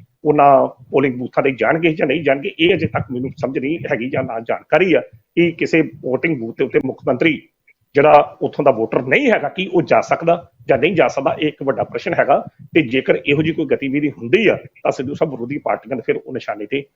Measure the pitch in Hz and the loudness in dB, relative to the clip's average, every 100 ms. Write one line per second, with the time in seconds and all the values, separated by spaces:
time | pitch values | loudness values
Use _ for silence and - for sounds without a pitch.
0 | - _ 151 147 143 135 127 - - 147 | -20 _ 0 4 6 6 4 -4 -4 0
1 | 135 123 123 - 135 120 110 160 170 156 | 0 -2 -6 -2 0 0 0 2 0 0
2 | 160 156 139 139 196 - 170 180 160 147 | -2 0 0 0 -2 0 2 2 -2 -4
3 | - 123 131 - 127 143 131 165 - 131 | -6 -6 -8 -6 -6 -4 -4 -4 -4 -4
4 | 123 147 - 113 117 107 - 156 185 135 | -4 -4 -6 -6 -6 -6 0 2 4 2
5 | - - _ 170 170 165 147 160 147 - | 0 -16 _ 0 0 0 0 0 0 -4
6 | 143 123 165 139 113 113 131 147 131 - | -6 -4 -4 -4 -6 -4 -2 -2 -2 -6
7 | 156 123 160 139 - _ _ _ _ 139 | -4 0 0 -2 -10 _ _ _ _ 2
8 | 151 147 - - 139 - 143 131 - - | 6 6 4 -2 -6 0 0 2 0 -2
9 | 127 165 285 202 143 - 190 175 135 113 | 0 2 2 2 0 -6 -2 0 2 2
10 | - - 170 170 - _ - 135 160 170 | 2 -2 0 -2 -4 _ -2 2 2 2
11 | 127 139 135 - 151 - 135 117 101 120 | 0 0 -2 -2 -4 -4 -4 -4 -4 -6
12 | 190 165 120 175 - - - 165 123 131 | -4 0 2 2 -2 -16 -2 0 2 0
13 | 151 123 - 143 156 160 139 120 139 143 | 0 0 0 0 0 -2 -2 -2 -2 -2
14 | 147 - 117 202 190 101 - _ 151 - | -2 -4 -6 0 0 0 -6 _ -6 -4
15 | 131 143 151 117 120 143 113 104 110 127 | -6 -4 -4 -6 -8 -6 -4 -6 -6 -8
16 | - 113 - 123 - 107 104 139 139 | -6 -6 -6 -10 -10 -10 -8 -8 -8